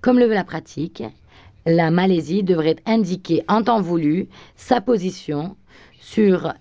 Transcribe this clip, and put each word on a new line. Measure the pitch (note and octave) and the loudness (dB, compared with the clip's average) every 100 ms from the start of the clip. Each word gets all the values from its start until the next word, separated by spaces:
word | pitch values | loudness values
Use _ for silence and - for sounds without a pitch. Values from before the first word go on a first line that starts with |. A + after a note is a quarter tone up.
Comme | - B3 | 4 4
le | A#3+ | 4
veut | |
la | G#3+ | 2
pratique, | F3 D#3+ D#3+ - E3+ - A3 - _ - - _ - | -2 -10 -12 -10 -10 -8 -14 -14 _ -20 -20 _ 0
la | E3 E3 | 2 2
Malaisie | E3+ F#3+ F3+ C#3+ F#3+ | 2 2 0 0 -4
devrait | F#3 F3 D#3 D#3+ - | 0 0 0 -2 0
indiquer | A3+ F#3+ F3+ - E3 - | 0 0 -4 -2 -2 0
en | G#3 | 0
temps | A#3 A3+ | 2 0
voulu | E3+ E3+ D3+ E3 - - - | 0 -2 0 -2 -4 -14 -20
sa | _ - B3 | _ -2 -2
position | G3 A3+ F3+ - - D3 E3+ - _ - - _ | 2 0 -2 -8 -8 -6 -6 -12 _ -20 -20 _
sur | - - G#3 F3+ D#3 - | -8 0 2 2 -2 -10